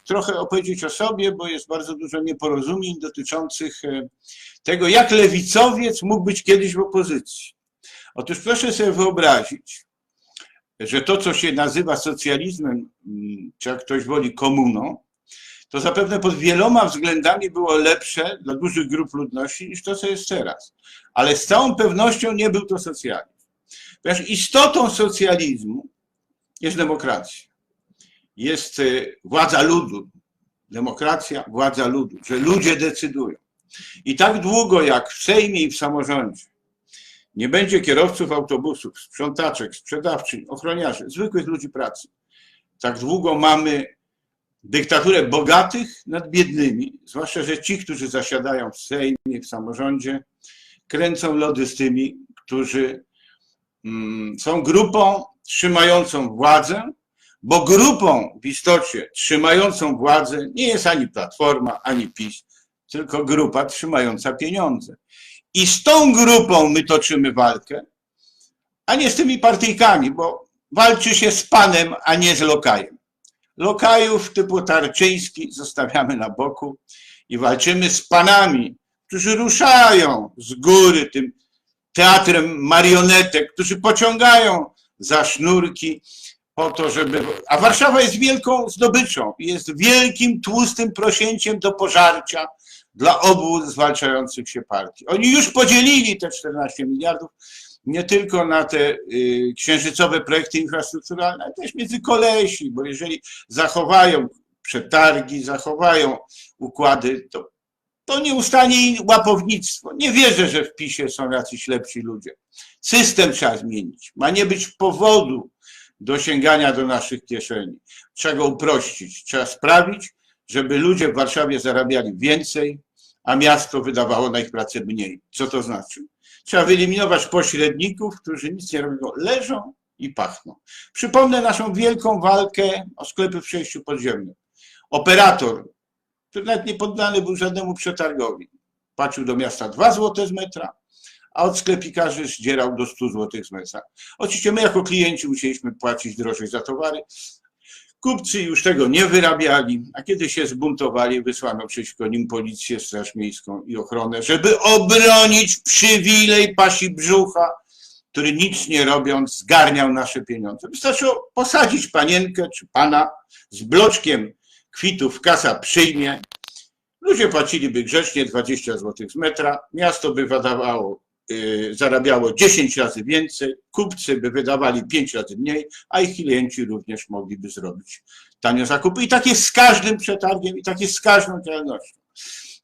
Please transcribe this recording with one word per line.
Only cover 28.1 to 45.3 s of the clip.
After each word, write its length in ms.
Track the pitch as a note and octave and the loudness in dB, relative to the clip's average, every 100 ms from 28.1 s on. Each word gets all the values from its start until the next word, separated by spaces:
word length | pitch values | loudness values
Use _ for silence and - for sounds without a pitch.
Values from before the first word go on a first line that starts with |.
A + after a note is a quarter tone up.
| _ _ - | _ _ -8
Jest, 420 | C3 D#3+ - - | -4 -4 -6 -2
e, 40 | C3+ B2+ - - | 0 0 -4 -14
władza 380 | - D#3 E3 C#3+ | -4 0 2 4
ludu. 480 | D#3+ E3+ A#2+ G2+ - _ _ _ _ _ _ | 2 2 -2 -10 -16 _ _ _ _ _ _
Demokracja, 720 | A2+ B2 A2+ D3+ E3 - C#3 - | -12 -10 -6 -4 -4 -6 -12 -10
władza 400 | A2+ C#3 C3+ B2 | -2 -2 -2 -2
ludu, 300 | C3+ A2+ F#2+ - | -2 -6 -10 -8
że 120 | B2+ | -2
ludzie 380 | D3+ F#3+ E3 D3+ | 0 2 2 0
decydują. 640 | D#3 D3+ D3+ C3+ A2+ - _ _ _ - - - C3+ | -2 -4 -8 -6 -8 -10 _ _ _ -20 -20 -14 -6
I 100 | C3+ | 0
tak 260 | G3+ G#3+ | 2 2
długo, 400 | F3+ A3+ A3 F3+ | 0 0 4 4
jak 280 | D3 B2 - | 4 0 -2
w 140 | - | -8
Sejmie 380 | - G#3+ G#3 F#3 | 0 2 2 0
i 100 | D3+ | -4
w 60 | - | -4
samorządzie 680 | D3 D3 C3+ C#3 A2 F2+ - _ _ _ _ - - _ _ - | -4 -4 -4 -4 -4 -10 -20 _ _ _ _ -20 -20 _ _ -6
nie 140 | B3 | -2
będzie 320 | C#4+ D4 F#3+ | 0 2 0
kierowców 500 | D3 C#3 F3+ - G#3 | 2 2 2 0 -4
autobusów, 680 | D3 C#3+ C3 D3+ C3+ G#2 - | -4 -4 -4 -4 -8 -12 -18
sprzątaczek, 760 | - - C#3+ C#3 D#3+ - G#2+ - | -18 -8 -8 -4 -4 -4 -10 -14
sprzedawczyń, 680 | - D3+ E3+ D3+ - A2+ - | -12 -6 -4 -6 -8 -12 -12
ochroniarzy, 580 | C3+ E3 F3 D#3 - G2 | -12 -8 -6 -6 -8 -12
zwykłych 400 | E3 G#3+ F#3 D3+ | -8 -4 -4 -6
ludzi 220 | D#3 C#3+ | -8 -10
pracy, 380 | C3 B2 - - _ _ _ _ _ _ _ | -10 -10 -10 -20 _ _ _ _ _ _ _
tak 200 | B2 A#2 | -6 -6
długo 360 | C3 F3+ E3 D3+ | -4 -2 -2 2
mamy 500 | D#3 D#3 D3+ C#3+ C3 _ _ _ _ _ _ _ | 4 4 0 -4 -6 _ _ _ _ _ _ _
dyktaturę 600 | G2+ D3 - D3+ F3 F3+ | -6 -4 0 0 4 2
bogatych 800 | B2 | 2